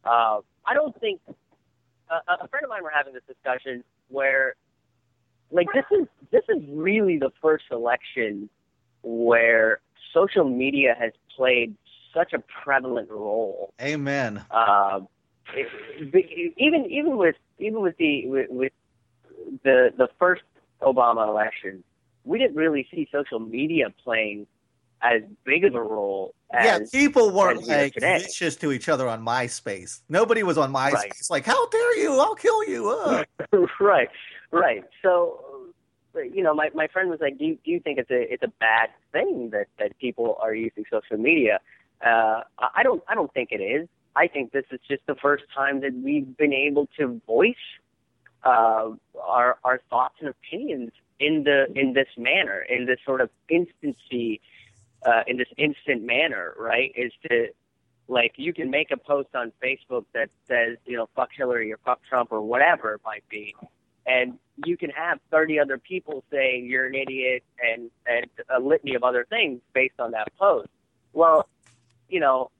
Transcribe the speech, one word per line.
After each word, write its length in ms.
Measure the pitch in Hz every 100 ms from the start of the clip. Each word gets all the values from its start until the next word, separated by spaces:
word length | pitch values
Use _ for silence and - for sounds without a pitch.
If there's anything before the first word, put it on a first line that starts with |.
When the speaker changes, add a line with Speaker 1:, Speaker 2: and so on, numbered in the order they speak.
Speaker 1:
Uh, 360 | - 117 113 107 - _ -
I 80 |
don't 240 | 262 302 -
think, 200 | 220 185 - - _ _ _ _ _ _ _
uh, 100 | 165 -
a 200 | 175 175
friend 160 | 269
of 40 | 285
mine 140 | 208
were 80 | 165
having 240 | 151 139
this 80 | 127 _
discussion 580 | 127 135 127 135 123 - _ _
where, 480 | 135 135 135 131 - _ _ _ _ _ _ _ _ _
like, 180 | 170 180
this 120 | - -
is, 140 | 403 311 _ -
this 140 | - -
is 140 | 359 147
really 480 | 147 190 214 196 160
the 120 | 135 _
first 240 | 156 156 -
election 800 | 120 117 123 - 135 113 107 - _ _ _ _ _
where 760 | 113 117 117 120 117 113 110 110 _ _ -
social 320 | 165 196 202
media 500 | 147 127 139 139 131 117
has 140 | 117 _ _
played 400 | - 131 123 117 104 _ - _
such 200 | 160 175
a 60 | 143
prevalent 720 | - - - 135 127 123 92
role. 600 | 104 104 110 107 - - _
Speaker 2:
Amen. 640 | 135 151 139 139 120 101 -
Speaker 1:
Uh, 500 | 113 113 101 98 98 98 _ _ _ -
it, 140 | 127 123 - - - 143
it, 380 | 175 175 160 170 175
even, 260 | 285 320 233
even 260 | 262 311 254
with, 200 | 175 - _ _
even 220 | 208 220
with 160 | 190 170
the, 300 | 160 143 123
with, 240 | 135 127
with 220 | 127 131 _ _ _ _ _ _ - - 269
the, 300 | 135 127 123 -
the 120 | 127 _
first 240 | 180 175 _ _ _ _
Obama 440 | 135 127 120 113 107
election, 560 | 107 107 - 95 95 _ _ _ _
we 140 | 127 214
didn't 180 | 262 151
really 300 | 160 143 127
see 180 | 170 147
social 300 | 143 139 113
media 460 | 110 117 156 165 107 _
playing 420 | - 113 107 104 104 _ _ _ _ _
as 220 | 120 117 104 -
big 200 | - 156
of 100 | 196
a 60 | 123
role 540 | 110 110 101 98 92 - _
Speaker 2:
Yeah, 260 | 120 120 180
Speaker 1:
as, 80 | 107
Speaker 2:
people 400 | 262 285 262 214
weren't, 300 | 190 185 -
Speaker 1:
as 60 | -
we 60 |
are 80 | 147
Speaker 2:
like, 120 | 143
Speaker 1:
today. 240 | 127 143 175
Speaker 2:
vicious 380 | 190 - 170 -
to 160 | 151
each 160 | 131 -
other 200 | 143 127
on 160 | 113
MySpace. 760 | 117 127 120 - 117 98 90 - _
Nobody 340 | 165 220 226
was 160 | 190 156
on 140 | 135
MySpace 200 | 135 139
Speaker 1:
Right. 200 | 123 104 - -
Speaker 2:
like, 140 | 151 170
"How 220 | 294 466
dare 300 | 440 480 440
you? 200 | 359 269
I'll 160 | 330
kill 300 | 440 - 440 427
you." 220 | 233 214
Uh. 340 | 277 - 254 - - -
Speaker 1:
<laughs> 140 | 202 175 -
Right, 280 | 202 165 120 - - - -
right. 340 | 170 170 110 - _
So, 720 | 190 175 170 - - 139 - _ _ _ _ 165
you 260 | 131 196
know, 100 | 170
my, 180 | 151 156
my 140 | 151 156
friend 200 | 185 185
was 120 | 160
like, 180 | 147 135
"Do 60 |
you, 140 | 156 156
do 60 | -
you 100 | 170
think 180 | 156 139
it's 120 | 120
a, 220 | 123 113
it's 100 | 123
a 100 | 120 _
bad 300 | 113 113 113 _ _
thing 380 | 151 247 147 117
that, 180 | 104 101 -
that 180 | 104 -
people 380 | 123 117 117 -
are 100 | 110
using 320 | 110 113 - 107
social 260 | 110 - 107
media?" 440 | 123 165 113 101 _ _ _ _
Uh, 380 | 120 113 110 113 - -
I, 100 | 127 185
I 60 |
don't, 200 | 254 220 -
I 60 |
don't 180 | 214 151
think 200 | 139 120
it 80 | 107
is. 260 | 95 135 170 _ _ 143
I 100 | 170
think 240 | 147 120
this 140 | 139 -
is 80 | 131 -
just 180 | 139 -
the 80 |
first 300 | 135 143 143 -
time 260 | - 139 139
that 120 | 139
we've 420 | 127 135 147 135 127
been 160 | 151
able 360 | 135 143 143 143 -
to 220 | 135 117
voice, 300 | - 117 214 247 - - _ _ _ _ _ _
uh, 480 | 123 120 113 110 110 110 _ -
our, 360 | 90 123 123 -
our 160 | 127 127 _
thoughts 260 | 123 131 _
and 80 | 151
opinions 640 | - - 175 277 143 117 _ _ _
in 240 | 147 156
the, 220 | 147 139 135
in 180 | 135 135
this 140 | 131 135 -
manner, 440 | 120 175 143 98
in 260 | - 123 123
this 120 | 127
sort 160 | - 131
of 100 | 120 _ -
instancy, 920 | 170 170 _ 147 127 - 123 117 107 _ - _ _ _ _ -
uh, 160 | 113 107
in 100 | 127
this 120 | 123 -
instant 460 | 151 139 - 123
manner, 520 | 113 120 156 104 87 -
right? 340 | 113 117 131 117
Is 160 | 123 - -
to, 200 | 120 117 - _ _ _ _ -
like, 260 | 123 117 -
you 160 | 151
can 180 | - 131
make 200 | 139 160
a 60 | 131
post 320 | - 143 135
on 180 | 131 117 _
Facebook 420 | 127 131 _ 123 -
that 180 | 120 110 _ _
says, 280 | 120 117 117 -
you 100 | 120
know, 120 | 113
"Fuck 160 | - 127 -
Hillary" 360 | 127 120 107
or 40 | 110
"Fuck 220 | - 123 _
Trump" 240 | 127 117
or 80 | 113
whatever 540 | 107 123 156 175 110
it 60 | 107
might 200 | 110 104 _
be, 260 | 107 104 - - _ _ _ -
and 320 | 127 127 123 _ -
you 120 | 151 175
can 140 | 160
have 300 | 147 170 151 _
thirty 280 | 156 160 151
other 200 | 143 131
people 460 | - - - 139 _
saying 340 | 143 131 123 123
you're 200 | 131 131
an 100 | 135
idiot 480 | 135 135 127 123 _ -
and, 280 | 117 117 117 _ 123
and 200 | 120 - - -
a 80 | 127
litany 360 | 131 160 139
of 100 | 127
other 200 | 123 123 120
things 320 | 226 180 123 _
based 280 | 131 131 -
on 100 | 117
that 200 | 113 107 _
post. 320 | 196 139 98 _ _ _ _
Well, 360 | 156 165 156 - _ _ _ _ _ _
you 100 | 185
know 320 | 143 131 123